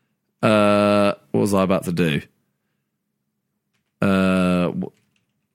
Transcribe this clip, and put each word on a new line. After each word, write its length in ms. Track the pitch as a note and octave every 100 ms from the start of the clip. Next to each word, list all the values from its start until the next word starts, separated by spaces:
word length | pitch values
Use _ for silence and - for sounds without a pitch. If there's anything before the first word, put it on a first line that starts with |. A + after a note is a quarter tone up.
| _ _ _ _
uh, 720 | A2+ G#2+ G#2 G#2 G#2 G#2 G2+ - _
what 100 | A2+
was 120 | G#2+
I 80 | G2+
about 220 | F#2+ F#2
to 80 | -
do? 300 | E2+ E2+ C#2+ - _ _ _ _ _ _ _ _ _ _ _ _ _ _ _ _ _
Uh, 680 | G2+ F#2+ F#2+ F#2 F2+ F2+ F2
wh-, 220 | - F2+ - _ _ _ _ _